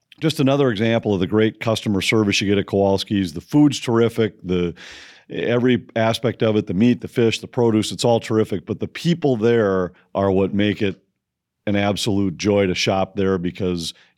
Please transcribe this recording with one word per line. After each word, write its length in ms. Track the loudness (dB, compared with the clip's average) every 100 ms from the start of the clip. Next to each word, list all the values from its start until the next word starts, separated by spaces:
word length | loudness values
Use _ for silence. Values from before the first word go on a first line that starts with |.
| _ -4
just 220 | -4 0
another 280 | 2 2 2
example 440 | 2 0 0 0
of 80 | 0
the 60 | 0
great 340 | 2 2 0
customer 400 | -4 -2 -2 -2
service 400 | 0 2 2 0
you 80 | 0
get 80 | 0
at 80 | 0
Kowalski's. 680 | 0 2 0 0 -2 -2
The 80 | -6
food's 380 | 0 4 4 2
terrific. 560 | 0 2 2 0 -2 -4
The, 300 | -4 -2 -2 -6 -16 -20 -20 -20 -12
every 560 | -6 -2 2 2 0 -2 -2
aspect 480 | 0 0 -4 0
of 140 | 0 0
it, 100 | 0
the 60 |
meat, 260 | 2 2 2
the 80 | -2
fish, 320 | 0 0 0
the 80 | -6
produce, 460 | 0 2 2 0
it's 100 | -2
all 160 | 0 0
terrific. 460 | 0 -2 -2 -4 -8
But 160 | -8
the 60 | -8
people 480 | -4 -2 0 0 0
there 560 | 2 2 2 0 -4 -8 _
are 160 | -2 0
what 240 | 2 0
make 280 | 0 -2 0
it 200 | -4 -6 _ _ _ _ _ _ -4
an 100 | -2
absolute 600 | -2 -2 -2 -2 -2 -2
joy 280 | 0 2 2
to 100 | 0
shop 400 | -2 -2 -4 -2
there 220 | -2 -2
because 560 | -4 -4 -4 -4 -8 -12 _